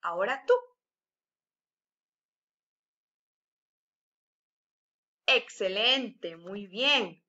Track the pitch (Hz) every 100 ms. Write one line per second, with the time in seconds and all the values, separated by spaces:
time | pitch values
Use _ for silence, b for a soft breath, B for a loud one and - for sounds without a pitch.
0 | 175 170 202 269 - 494 - _ _ _
1 | _ _ _ _ _ _ _ _ _ _
2 | _ _ _ _ _ _ _ _ _ _
3 | _ _ _ _ _ _ _ _ _ _
4 | _ _ _ _ _ _ _ _ _ _
5 | _ _ - 254 - - 190 190 233 269
6 | 240 - 170 165 170 202 202 190 269 285
7 | 196 170